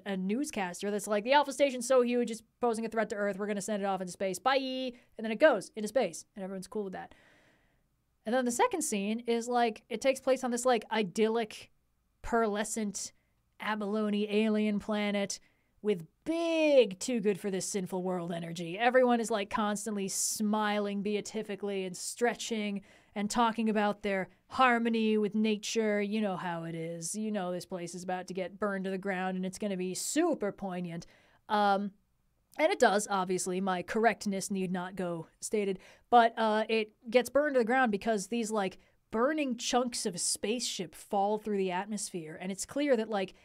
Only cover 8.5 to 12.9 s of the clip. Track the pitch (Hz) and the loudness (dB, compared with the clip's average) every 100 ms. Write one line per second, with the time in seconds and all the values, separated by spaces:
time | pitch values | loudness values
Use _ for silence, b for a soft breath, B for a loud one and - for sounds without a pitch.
8.5 | 240 508 370 302 208 196 233 240 233 233 | 2 2 2 -2 -2 -2 -4 0 -2 0
9.5 | 247 240 214 _ 220 269 269 - 262 254 | 2 2 0 _ -2 0 0 2 0 0
10.5 | 240 254 233 - 220 196 190 220 226 220 | 0 2 2 2 -2 -2 2 2 2 -4
11.5 | - - _ _ _ _ _ - 233 226 | -8 -18 _ _ _ _ _ -2 0 2
12.5 | 202 208 - 214 | 0 -4 -4 -4